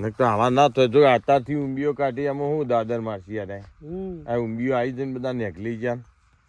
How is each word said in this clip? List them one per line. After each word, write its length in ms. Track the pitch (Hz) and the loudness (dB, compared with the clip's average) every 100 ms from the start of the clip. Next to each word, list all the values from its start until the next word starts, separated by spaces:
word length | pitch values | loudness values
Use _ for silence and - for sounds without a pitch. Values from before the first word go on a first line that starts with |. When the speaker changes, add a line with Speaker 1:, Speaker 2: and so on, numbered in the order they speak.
Speaker 1:
નક 160 | 110 107 | -4 0
તો 80 | 127 | 2
આવા 240 | 107 123 | 4 4
ના 180 | 127 143 | 4 4
થાય. 200 | 117 127 | 4 4
જો 160 | 131 139 | 6 6
અત્યારથી 440 | 120 - 139 120 | 6 4 2 2
ઊંબીઓ 400 | 147 139 135 147 | -4 -2 -2 -2
કાઢી, 320 | 135 139 120 143 | -2 -2 -2 -2
એમાં 180 | 139 143 | -2 -2
હું 140 | 156 135 | -2 0
દાદર 320 | 117 113 117 | 0 0 -4
મારશી 360 | 113 101 92 107 | -4 -8 -8 -8
યાર. 260 | 95 101 101 - | -8 -10 -14 -18
Speaker 2:
હમ. 340 | 151 180 190 175 143 | -12 -10 -10 -10 -4
Speaker 1:
આ 120 | 120 | -2
ઊંબીઓ 380 | 113 113 127 127 | -2 -4 -2 0
આવી 160 | 127 | -2
જઈને 220 | 127 135 127 | -4 -8 -6
બધા 140 | 127 | -6
નેકલી 440 | 127 107 87 113 113 | -4 -6 -6 -8 -4
ગયા. 260 | 120 123 117 _ _ _ | -4 -6 -10 _ _ _